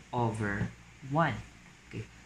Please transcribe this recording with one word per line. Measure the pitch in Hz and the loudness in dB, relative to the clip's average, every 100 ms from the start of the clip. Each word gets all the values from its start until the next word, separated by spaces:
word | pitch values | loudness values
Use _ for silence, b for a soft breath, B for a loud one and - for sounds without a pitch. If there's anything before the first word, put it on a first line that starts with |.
| - 123 | -4 2
over | 117 110 104 101 - - - - 131 | 2 2 0 2 -2 -4 -20 -14 -2
one. | 147 156 107 - - - - - | 2 4 2 -8 -16 -20 -20 -12
Okay? | 113 110 - | -10 -10 -14